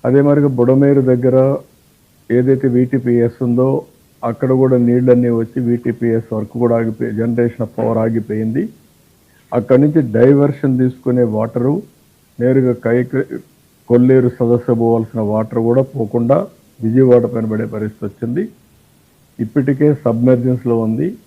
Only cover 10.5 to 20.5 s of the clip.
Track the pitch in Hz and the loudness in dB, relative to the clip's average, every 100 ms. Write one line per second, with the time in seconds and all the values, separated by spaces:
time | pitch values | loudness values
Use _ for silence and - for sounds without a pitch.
10.5 | 139 139 127 127 127 - 123 120 110 113 | 0 -2 0 -2 -2 -4 0 0 -2 -4
11.5 | 120 123 165 - _ _ _ _ - 123 | -2 -2 -4 -8 _ _ _ _ -4 0
12.5 | 135 127 123 113 120 127 131 - - - | 2 0 -2 0 -2 -2 -4 -6 -10 -14
13.5 | _ _ _ _ 120 127 131 123 - 117 | _ _ _ _ 2 4 4 2 -2 0
14.5 | 120 - 117 117 117 110 117 104 107 110 | 0 0 0 2 0 -2 -4 -2 -2 -4
15.5 | 113 117 123 135 139 107 120 117 147 196 | -2 0 0 0 -6 -4 -4 0 0 -2
16.5 | _ _ _ 113 120 131 123 117 117 110 | _ _ _ -2 2 4 4 2 -6 -4
17.5 | 107 110 107 107 - 104 - 117 135 220 | -6 -6 -8 -8 -8 -12 -8 -8 -6 -8
18.5 | - _ _ _ _ _ _ _ - 113 | -12 _ _ _ _ _ _ _ -10 -4
19.5 | 147 135 135 147 143 123 113 123 123 127 | -2 -2 0 0 0 -2 0 2 2 0